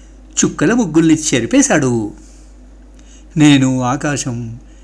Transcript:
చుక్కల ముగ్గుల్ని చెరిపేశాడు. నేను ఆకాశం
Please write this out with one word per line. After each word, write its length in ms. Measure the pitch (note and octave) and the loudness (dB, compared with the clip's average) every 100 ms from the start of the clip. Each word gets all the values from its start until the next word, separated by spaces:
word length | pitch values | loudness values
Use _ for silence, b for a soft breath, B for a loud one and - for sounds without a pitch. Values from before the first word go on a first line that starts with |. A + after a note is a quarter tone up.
| b b - - | b b -14 -4
చుక్కల 280 | - - F#3 | -4 -2 0
ముగ్గుల్ని 420 | A#3 G3 D3+ D#3+ | 0 0 2 2
చెరిపేశాడు. 960 | D#3 - C3+ A2+ C4+ - E3+ C3+ A#2 G#2 - - - - - - - - - b b - E3 | 2 0 -4 0 0 2 0 0 -2 -6 -10 -20 -20 -20 -20 -20 -20 -20 -20 b b -8 2
నేను 440 | D3 C#3+ C3 C3 | 4 4 2 0
ఆకాశం 800 | B2 C3+ D3+ C#3 C#3 A#2 A#2 A#2 b b | -2 -4 -4 -6 -6 -8 -10 -14 b b